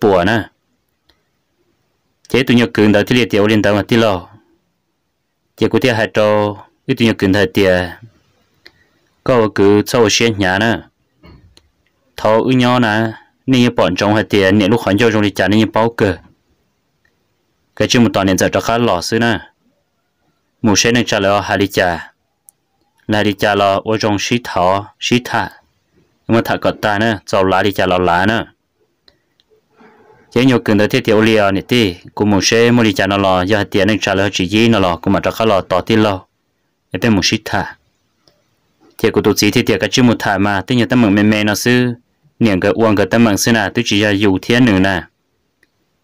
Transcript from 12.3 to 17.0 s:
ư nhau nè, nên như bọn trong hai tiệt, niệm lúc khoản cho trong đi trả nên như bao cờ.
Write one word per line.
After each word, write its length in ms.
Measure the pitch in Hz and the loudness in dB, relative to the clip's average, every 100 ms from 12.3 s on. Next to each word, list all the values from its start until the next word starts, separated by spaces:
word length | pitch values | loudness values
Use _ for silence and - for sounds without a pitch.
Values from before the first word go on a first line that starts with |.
| 110 | 0
ư 80 | 117 | 2
nhau 300 | 127 123 123 | 0 2 0
nè, 320 | 117 107 113 110 _ _ - | 0 -2 -4 -8 _ _ -2
nên 140 | 131 | 0
như 100 | 120 | 2
bọn 260 | 117 95 90 | 0 -2 0
trong 180 | 104 | 0
hai 100 | 107 | 0
tiệt, 300 | 98 104 95 | 0 0 2
niệm 160 | 104 95 | 2 2
lúc 100 | 113 | 0
khoản 180 | - 101 | 0 0
cho 120 | 117 | 0
trong 120 | 107 | 0
đi 80 | 104 | -2
trả 180 | - 95 | -2 0
nên 100 | 107 | 0
như 60 | 110 | 0
bao 240 | 110 110 | 0 -2
cờ. 260 | - 107 85 - _ _ _ _ _ _ _ | 0 -2 -2 -12 _ _ _ _ _ _ _